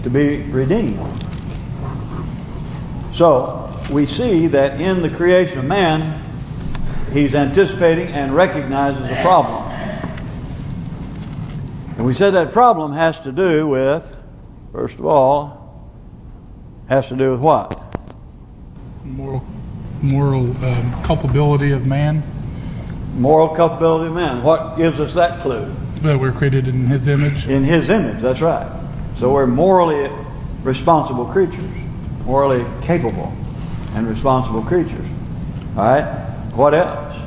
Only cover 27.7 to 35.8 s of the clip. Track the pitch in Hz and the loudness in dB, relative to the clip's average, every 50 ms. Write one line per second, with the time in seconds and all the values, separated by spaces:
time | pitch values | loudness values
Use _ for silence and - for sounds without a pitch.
27.7 | 170 165 139 131 196 226 160 117 104 98 113 127 131 131 156 165 151 120 - - | 4 4 4 4 2 2 2 0 -2 -2 0 0 0 2 2 0 0 0 -4 -6
28.7 | - - - - - - - - - - 120 127 139 143 135 123 120 131 165 190 | -8 -8 -8 -8 -8 -8 -8 -8 -4 0 2 2 4 4 4 4 4 4 6 6
29.7 | 190 185 175 165 151 143 139 139 143 143 - - - - - - - - - 131 | 6 6 6 4 2 0 -2 -4 -6 -8 -10 -10 -10 -10 -8 -8 -8 -6 -2 -2
30.7 | 131 - - 170 170 156 139 - 127 123 120 - - 196 190 165 - - - - | -2 0 4 4 4 4 4 0 -2 -4 -4 0 2 2 2 2 0 -6 -8 -8
31.7 | - - - - - - - - - - - - 127 135 139 139 131 123 120 120 | -8 -8 -8 -8 -10 -10 -8 -8 -8 -6 -4 0 2 4 4 4 4 2 0 -2
32.7 | - - - - 170 170 127 117 101 92 80 - - - - - - - - - | -6 -8 -2 0 0 2 2 0 -2 -2 -6 -6 -6 -6 -8 -8 -8 -8 -8 -8
33.7 | - - - - - 110 113 113 110 110 - 139 131 127 127 - 110 113 113 - | -6 -8 -8 -6 -4 -4 -2 -2 -2 0 2 2 2 2 2 0 -2 -4 -2 0
34.7 | 170 180 160 - - - - - - - - - - - - - - - - - | 0 0 0 0 -4 -6 -8 -8 -8 -8 -8 -8 -8 -8 -8 -8 -8 -8 -8 -6
35.7 | - - | -2 2